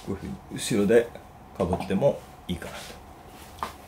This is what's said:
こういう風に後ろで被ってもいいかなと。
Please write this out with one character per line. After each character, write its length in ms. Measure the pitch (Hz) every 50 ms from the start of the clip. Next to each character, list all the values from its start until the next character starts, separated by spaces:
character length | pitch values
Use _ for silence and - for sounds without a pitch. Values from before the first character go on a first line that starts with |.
| -
こ 40 | -
う 20 |
い 20 | 98
う 40 | -
風 100 | - -
に 80 | - - - -
後 300 | - - - - 127 101
ろ 60 | 101 95
で 200 | 117 117 113 - - - - - - - - - - -
被 60 | 95
っ 240 | 85 90 90 - -
て 80 | 95
も 240 | 98 - - - - - - - - - -
い 60 | 87
い 40 | -
か 80 | -
な 60 | -
と。 60 | - - - - - - - - - - - - - - - - - - - - - - -